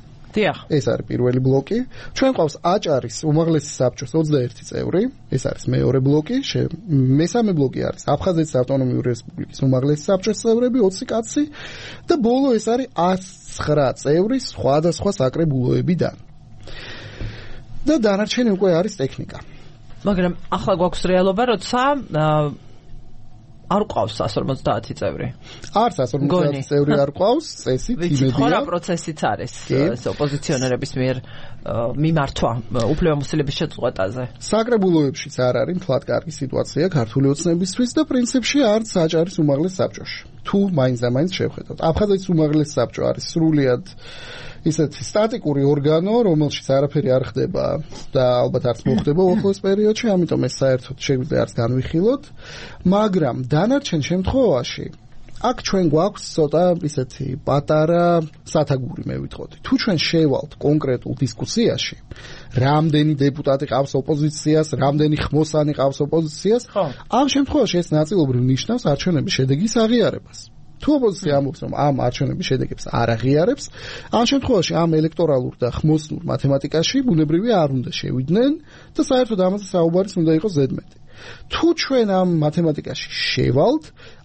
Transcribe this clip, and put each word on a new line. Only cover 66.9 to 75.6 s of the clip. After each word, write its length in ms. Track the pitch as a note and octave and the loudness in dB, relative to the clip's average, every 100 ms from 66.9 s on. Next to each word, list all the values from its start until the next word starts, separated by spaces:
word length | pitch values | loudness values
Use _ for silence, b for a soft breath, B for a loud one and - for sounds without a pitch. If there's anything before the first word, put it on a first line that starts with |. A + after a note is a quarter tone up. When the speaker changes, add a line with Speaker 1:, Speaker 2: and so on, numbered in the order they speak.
| B B | B B
Speaker 2:
ამ 200 | A3+ C#4 | 0 2
შემთხვევაში 500 | C#4 C4+ D4+ G3+ F3 | 2 2 2 2 0
ეს 100 | E3 | 2
ნაწილობრივ 540 | D3+ D3+ G3 C3+ A#2+ | 0 2 2 2 2
ნიშნავს 420 | B2+ C3 - B3 | 2 2 0 -2
არჩევნების 480 | E3 C#3+ F#3 D3+ B2 | 0 0 0 0 0
შედეგის 420 | - C3 C#3 A3 | 0 0 0 0
აღიარებას. 640 | A#3 A3 A#3+ D#3+ - - - - - - | 2 2 4 2 -2 -10 -20 -20 -20 -20
თუ 140 | - - | -4 0
ოპოზიცია 420 | D4 A#3 E3+ D#3 | 2 2 0 0
ამბობს, 260 | C#3 C#3 - | 2 0 -4
რომ 120 | - | -6
ამ 220 | - C#3+ C3 | 0 2 2
არჩევნების 500 | B2 - C3 C3+ - | 0 0 -2 -2 -2
შედეგებს 380 | C3 B2+ - - | -2 -2 -6 -6
არ 220 | - A#2 | -2 0
აღიარებს, 540 | A2+ B2+ D3 F#3+ C#4+ - B B B B | 0 2 4 2 0 -6 B B B B
ამ 180 | G#3+ | 0
შემთხვევაში 480 | A#3+ C#4 B3+ G#3 D#3 | 2 2 2 2 2
ამ 180 | E3 E3 | 2 2
ელექტორალურ 640 | D#3 D#3 - D#3+ C3 B2+ | 2 2 0 2 2 0
და 120 | - | -2